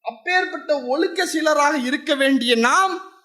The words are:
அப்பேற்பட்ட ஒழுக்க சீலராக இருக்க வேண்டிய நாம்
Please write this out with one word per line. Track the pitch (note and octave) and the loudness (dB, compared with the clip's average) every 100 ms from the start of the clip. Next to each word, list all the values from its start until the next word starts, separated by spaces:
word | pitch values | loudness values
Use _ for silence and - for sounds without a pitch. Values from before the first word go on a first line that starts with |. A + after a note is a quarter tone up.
அப்பேற்பட்ட | - A#3 F4 F#4 F4+ F4 - C#4+ | -12 -10 -2 -2 -2 -8 -4 -4
ஒழுக்க | B3 C#4 F#4 F4 F4+ | -2 -2 0 -2 -4
சீலராக | D#4 D#4 D4 C#4+ D4+ | 0 0 2 2 0
இருக்க | B3 D4 D4 | -2 -4 -2
வேண்டிய | C#4+ C#4 C4+ A#3 A#3 | 0 2 2 2 2
நாம் | A#3+ D#4 F#4+ F4+ - _ | 4 4 2 -2 -12 _